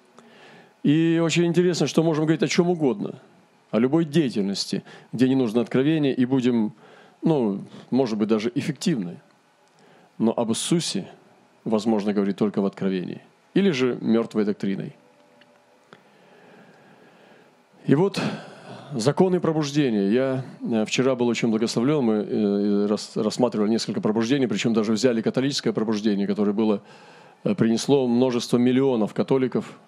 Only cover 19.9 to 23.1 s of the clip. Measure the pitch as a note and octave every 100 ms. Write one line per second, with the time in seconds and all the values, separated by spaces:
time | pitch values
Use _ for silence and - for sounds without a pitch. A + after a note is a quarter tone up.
19.9 | G#2 G2 A#2+ C3+ C3 C3 - A#3 A2+ G#2+
20.9 | - C3 B2 A#2+ A2+ A#2+ A2 A2+ A#2+ B2+
21.9 | D3+ A#2 G#2+ G2+ A#2 G2+ G2+ G#2 G2+ G#2
22.9 | G2+ -